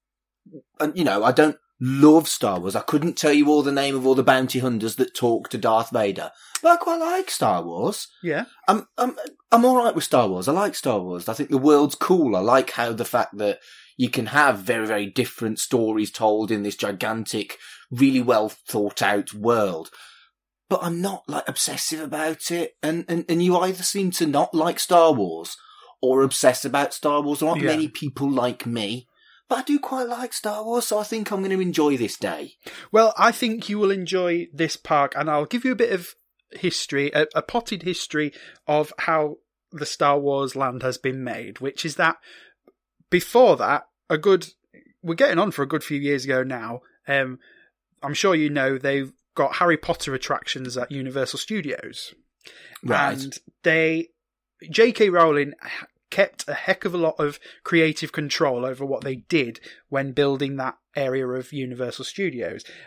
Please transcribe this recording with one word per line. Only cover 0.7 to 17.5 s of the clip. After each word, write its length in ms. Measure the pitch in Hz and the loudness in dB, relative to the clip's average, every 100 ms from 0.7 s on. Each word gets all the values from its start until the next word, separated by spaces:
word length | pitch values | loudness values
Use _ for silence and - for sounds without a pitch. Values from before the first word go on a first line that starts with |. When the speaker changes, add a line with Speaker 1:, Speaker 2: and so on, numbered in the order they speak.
| - | -4
Speaker 1:
uh, 120 | 151 | -4
you 100 | 180 | 0
know, 200 | 147 98 | 0 2
I 80 | 214 | 4
don't 240 | - 156 - _ _ | 6 4 2 _ _
love 480 | 127 135 147 160 156 | -4 6 8 10 6
Star 320 | - 113 92 | 0 0 -2
Wars. 160 | 92 107 | -2 -4
I 40 | |
couldn't 380 | - 151 165 - | -2 0 0 0
tell 140 | 151 | 4
you 160 | 147 147 | 4 6
all 140 | 151 | 4
the 100 | 139 | 2
name 240 | 139 139 135 | 0 -2 0
of 100 | 131 | 2
all 80 | |
the 80 | 127 | 4
bounty 380 | 127 131 127 127 | 4 2 2 -2
hunters 360 | 127 113 113 - | -2 -2 -2 -2
that 180 | - | -2
talk 340 | - 123 117 - | 0 0 0 -2
to 80 | 117 | -4
Darth 320 | 113 113 113 | 2 2 2
Vader, 400 | 123 101 90 80 - - - | 0 0 -2 -10 -14 -12 0
but 80 | 330 | 4
I 40 | 339 | 4
quite 240 | 339 330 | 2 -2
like 300 | 330 370 370 | -2 -2 -4
Star 320 | - 120 95 | -2 0 0
Wars. 440 | 85 85 160 - - _ | -2 -4 -4 -4 -10 _
Speaker 2:
Yeah. 220 | 175 151 233 _ - | -6 -4 -6 _ 0
Speaker 1:
I'm, 180 | 208 - - | 0 -4 -4
I'm, 200 | 247 - - - _ | -4 -4 -12 -16 _
I'm 140 | 233 | 6
all 120 | 247 254 | 6 4
right 180 | 233 | 2
with 100 | 165 | 0
Star 240 | - 139 107 | 2 2 2
Wars. 200 | 90 95 | 0 -2
I 40 | |
like 220 | 165 208 | 0 0
Star 260 | - 139 107 | -2 -2 -2
Wars. 280 | 90 90 87 | -4 -6 -6
I 60 | |
think 160 | 117 147 | -6 -2
the 80 | 139 | 2
world's 360 | 139 147 147 | 6 6 6
cool. 420 | - - 185 139 95 | 0 2 4 4 2
I 40 | |
like 300 | 101 131 - | 4 4 4
how 220 | - 117 | -2 -4
the 120 | 113 | -4
fact 320 | 110 120 - 101 | -2 -2 -2 -2
that 200 | 104 - - - - - | -2 -4 -10 -20 -18 -4
you 120 | 120 | -2
can 180 | - 110 | -2 -2
have 320 | 143 147 104 | 2 2 2
very, 260 | 95 117 110 | -2 -2 0
very 200 | 107 101 | -2 -2
different 520 | 110 - - 113 107 | -4 -4 -4 -6 -4
stories 520 | - 123 110 107 104 | -2 0 0 0 -4
told 400 | - 110 107 110 | 0 2 2 0
in 120 | 107 | -2
this 140 | 101 - | -4 -4
gigantic, 840 | 101 95 110 110 107 110 104 | -6 -4 -4 -4 -6 -6 -6